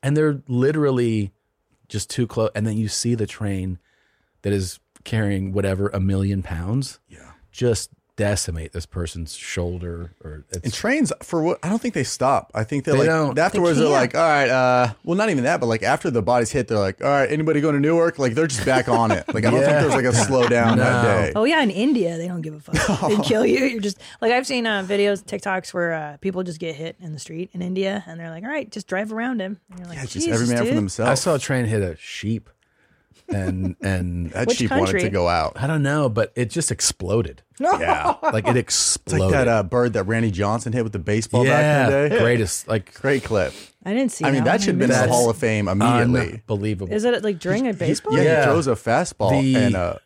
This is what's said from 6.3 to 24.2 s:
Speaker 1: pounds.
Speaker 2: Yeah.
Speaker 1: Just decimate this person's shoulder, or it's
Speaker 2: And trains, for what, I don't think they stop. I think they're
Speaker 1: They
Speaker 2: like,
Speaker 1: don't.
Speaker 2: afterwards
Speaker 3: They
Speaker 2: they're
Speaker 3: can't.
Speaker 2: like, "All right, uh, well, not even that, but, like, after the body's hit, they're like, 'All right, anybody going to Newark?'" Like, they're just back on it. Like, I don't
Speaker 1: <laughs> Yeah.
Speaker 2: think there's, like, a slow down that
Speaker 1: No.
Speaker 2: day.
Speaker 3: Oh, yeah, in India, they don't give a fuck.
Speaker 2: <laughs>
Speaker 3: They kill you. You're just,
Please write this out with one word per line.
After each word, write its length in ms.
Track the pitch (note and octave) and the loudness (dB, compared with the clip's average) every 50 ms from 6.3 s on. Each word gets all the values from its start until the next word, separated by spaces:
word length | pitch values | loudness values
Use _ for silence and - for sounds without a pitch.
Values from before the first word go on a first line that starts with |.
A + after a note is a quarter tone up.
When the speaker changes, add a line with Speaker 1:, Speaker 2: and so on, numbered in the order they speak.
| G2+ G2 | -2 -2
Speaker 1:
pounds. 580 | F#2 - F2+ E2 E2+ F#2+ A2+ C#3 C3+ - - _ _ _ | -4 -6 -6 -6 -4 -4 -4 -4 -4 -6 -12 _ _ _
Speaker 2:
Yeah. 240 | - - - - - _ _ _ | -20 -20 -20 -20 -20 _ _ _
Speaker 1:
Just 400 | _ - B2+ A#2+ A2+ - - - _ _ _ _ _ | _ -2 0 0 0 0 -4 -10 _ _ _ _ _
decimate 580 | - G#2+ G2+ G#2 F#2 - - E2 D#2+ D#2+ D#2 | -2 0 0 0 -2 -4 -6 -8 -8 -10 -10
this 120 | _ F2 E2 | _ -12 -12
person's 500 | - - F2+ E2+ E2 - F2 E2 D#2 - | -10 -8 -8 -8 -8 -8 -10 -10 -10 -12
shoulder, 800 | - - - - F#2+ F2 F2 F2+ F2+ F2+ F2 E2+ E2+ E2+ F2 _ _ | -14 -12 -10 -6 -6 -4 -4 -6 -8 -8 -10 -10 -10 -12 -14 _ _
or 220 | - D#2+ D2+ D2+ C#2+ _ | -18 -18 -16 -16 -14 _
it's 80 | - F2 D#2+ | -12 -8 -6
Speaker 2:
And 80 | C3+ | -6
trains, 400 | - - - G#3+ C4+ D#4 C#4 E3 - _ | -8 -4 -2 -2 0 0 0 -2 -2 _
for 200 | - - - E3 | -8 -4 -2 0
what, 160 | D#3 E3+ F3 - | 0 0 -2 -2
I 80 | - E3 | -2 -4
don't 100 | G3+ A3+ | -4 -2
think 140 | - B3 - | -2 -4 -4
they 100 | D#3 C3 | -4 -4
stop. 460 | - - - B2 C3 C#3 G#2+ - _ - | -4 -4 -2 0 2 2 0 -2 _ -6
I 80 | A2 | -6
think 220 | A2 - D3 C#3+ C3 | -4 -2 -4 -4 0
they're 80 | E3 | 0
Speaker 1:
They 80 | C#3+ C3 | 2 2
Speaker 2:
like, 80 | - D#3+ | 4 2
Speaker 1:
don't. 300 | D#3+ D#3+ D#3 C#3 A#2 - | 2 2 0 0 0 0
Speaker 2:
afterwards 400 | E3 F#3+ - G3 F3 E3+ D#3+ C#3 | 0 0 2 2 2 2 4 4
Speaker 3:
They 60 | D#3+ | 4
Speaker 2:
they're 80 | D3+ C#3+ C3+ | 4 4 4
Speaker 3:
can't. 140 | B2 A#2+ - | 2 2 2
Speaker 2:
like, 0 | |
"All 140 | D3 E3 E3 | 2 2 4
right, 200 | D3+ C#3+ C#3 A#2+ | 4 4 4 4
uh, 420 | C3 B2+ B2+ B2+ B2+ B2 B2 A#2+ G#2+ _ | 4 4 4 4 4 4 2 2 0 _
well, 140 | _ D#3+ E3+ | _ -2 0
not 140 | F#3+ G#3+ A3 | 0 2 0
even 140 | F3+ C3+ A#2+ | 0 0 2
that, 160 | C3+ F3 - | 0 0 0
but, 60 | B2 | 0
like, 160 | A#2 A2+ A2 | 0 0 0
after 280 | F#2+ G#2+ C#3 - - F3+ | 2 0 0 0 0 0
the 100 | B2+ A#2 | 0 0
body's 300 | G2 G2 B2 B2 A#2+ G#2+ | 2 2 2 2 2 2
hit, 160 | - C#3 B2 - | 0 -2 -2 0
they're 100 | A2+ G#2+ | 0 0
like, 240 | G2+ F#2+ F#2+ _ | 0 0 -2 _
'All 60 | - C3+ | 0 2
right, 200 | C#3+ C#3+ C3+ - | 2 2 2 2
anybody 300 | D3 D#3 D#3 D#3+ D#3 D3 | 0 0 0 2 2 2
going 120 | C#3+ D#3+ D3 | 2 2 2
to 60 | C#3+ | 2
Newark?'" 380 | C#3 D3+ E3 E3+ E3 E3+ E3 - | 2 2 2 2 2 2 0 0
Like, 160 | C#3 B2+ A2+ | -2 0 2
they're 120 | C3+ D#3+ | 2 0
just 200 | E3 C3 A2 F#2+ | 0 0 -2 0
back 200 | C3 C3 C3 B2 | 2 2 2 2
on 240 | - A#2+ A2+ A#2 A2 | 2 2 2 2 2
it. 120 | A2+ D#2+ - - | 0 -2 -2 -4
Like, 140 | - A2 G#2+ | -4 0 2
I 40 | A#2 | 2
don't 100 | A#2 B2+ | 4 4
Speaker 1:
<laughs> 20 | |
Yeah. 40 | C#3 | 4
Speaker 2:
think 140 | C#3+ D3 D3 | 4 4 4
there's, 140 | - D3 C3+ | 4 4 2
like, 100 | C#3 B2 | 2 2
a 220 | B2+ A#2 A#2 - | 2 2 2 2
slow 200 | - C3+ B2+ B2 | 2 4 2 4
down 300 | A#2 A#2+ A#2+ A#2 A2+ A2+ | 4 4 4 4 4 4
that 260 | A2 B2+ B2+ B2+ B2 | 4 4 2 2 2
Speaker 1:
No. 60 | A#2+ A2+ G2+ F#2 E2+ | 2 2 2 2 0
Speaker 2:
day. 60 | D2+ D2 | 0 0
Speaker 3:
Oh, 100 | G#3+ A3 | 0 0
yeah, 180 | C#4 E4 D#4+ | 2 2 2
in 80 | C#4+ G#3+ | 2 0
India, 480 | - F3+ A3+ C#4+ D4+ A#3+ F#3 E3+ E3+ E3 | 0 0 0 2 2 2 0 -2 -2 -4
they 100 | E3 F3+ | -6 -6
don't 140 | F3+ F3 | -8 -8
give 120 | D#3 D#3 D3+ | -8 -10 -12
a 60 | D3+ | -14
fuck. 400 | - - D#3 D#3 - - F#3+ B2+ | -10 -4 -2 0 0 0 0 0
Speaker 2:
<laughs> 80 | F#3+ D3+ | 2 2
Speaker 3:
They 60 | G#3 G#3 - | 2 2 2
kill 220 | - A#3 A3 B3 | 2 2 2 4
you. 180 | A#3 A#3 C#4 C4 | 2 2 2 2
You're 160 | C#4 A#3 A3+ | 0 -2 -2
just, 180 | G3 G3+ F#3+ - - - - - | -4 -6 -6 -8 -16 -20 -12 -4